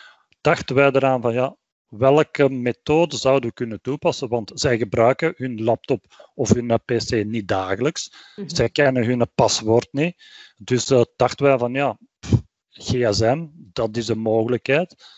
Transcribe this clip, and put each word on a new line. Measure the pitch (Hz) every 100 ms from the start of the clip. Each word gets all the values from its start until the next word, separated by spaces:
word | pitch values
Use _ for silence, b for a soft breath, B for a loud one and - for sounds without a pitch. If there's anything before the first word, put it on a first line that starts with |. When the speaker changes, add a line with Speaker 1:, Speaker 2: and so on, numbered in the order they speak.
| B B B _
Speaker 1:
dachten | - - -
wij | 131 139
eraan | 131 135 127
van, | 117
ja, | 120 131 - _ _ _
welke | 107 131 147 151 - 139
methode | 131 123 - - 156 170 127
zouden | 131 135 120
we |
kunnen | - 117 104
toepassen? | - 143 175 - 120
Want | 120 104
zij | - 143 117
gebruiken | 110 120 117 135 165 -
hun | 127 110
laptop | 113 110 - 120 _ - -
of | - 110
hun, | 123 120
eh, | 117
P | - 117 -
C | 117
niet | 104 113 95
dagelijks. | 95 95 98 135 - - - - -
Speaker 2:
Mhm. | 160
Speaker 1:
Zij | 160 117
kennen | - 143 127
hun | 113 123 117
paswoord | - 113 - 110 117 -
niet. | 139 175 - B B B B
Dus, | 104 123 -
eh, | 131 117 -
dachten | 127 - 143
wij | 131
van, | 120
ja, | 131 143 - _ _
pff, | - - - _ _
G | - - 123 120
S | 101
M, | 113 151 160
dat | 160 101 104 113 117
is | 110
een | 110
mogelijkheid. | 113 113 113 120 - 143 185 _ b